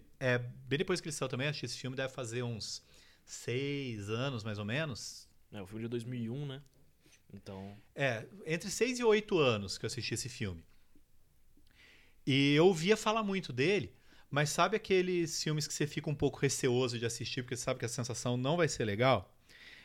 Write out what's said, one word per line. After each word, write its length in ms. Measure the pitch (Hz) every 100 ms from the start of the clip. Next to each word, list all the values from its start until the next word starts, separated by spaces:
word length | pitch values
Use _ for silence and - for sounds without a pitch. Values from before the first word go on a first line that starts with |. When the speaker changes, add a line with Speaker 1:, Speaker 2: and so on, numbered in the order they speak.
| - -
Speaker 1:
é, 180 | 127 123
bem 400 | 123 - - 143
depois 220 | - 175
que 60 | 165
ele 80 | 143
saiu 140 | 131
também, 180 | 127 143
assisti 180 | 151 123
esse 120 | -
filme, 180 | 127 131
deve 180 | 131
fazer 300 | 135 117 120
uns 400 | 120 113 - - - - - - -
seis 840 | - - 123 143 143 135 110 101
anos, 340 | 113 139 120
mais 160 | 110 104
ou 60 | 104
menos. 640 | 127 160 117 - - - _ _
Speaker 2:
É, 100 | 107
o 60 | 95
filme 160 | 110
de 60 | 117
dois 140 | 120
mil 160 | 117 123
e 100 | 113
um, 160 | 131 143
né? 160 | 135 - _ - _ _ _ _ 101
Então 420 | - 95 98 101 -
Speaker 1:
É, 320 | - 139 110 - 190 160
entre 240 | 165 202
seis 300 | - 254 247
e 40 |
oito 340 | 233 214 208 180
anos 400 | 135 107 95 -
que 80 | 113
eu 20 |
assisti 260 | - -
esse 160 | 113 123
filme. 340 | - 104 82 - - _ - - - - _ - - - - - - - - -
E 300 | 135 139 147
eu 100 | 185
ouvia 320 | 165 175 214
falar 260 | 214 220
muito 300 | 208 190 -
dele, 400 | 123 147 202 - - - - -
mas 180 | 139 147
sabe 260 | - 180 214
aqueles 680 | - 185 180 180 160 -
filmes 240 | 156 151 151
que 60 |
você 120 | - 147
fica 240 | - 151
um 60 | 143
pouco 240 | 143 -
receoso 580 | 139 - 135 123 127 117
de 80 | 113
assistir, 380 | - 117 -
porque 120 | 123 117
você 80 |
sabe 160 | - 127
que 60 | 113
a 40 |
sensação 460 | - 120 113 123 123
não 220 | 131 175
vai 100 | 151
ser 160 | -
legal? 540 | 113 101 127 113 - _ _ - - -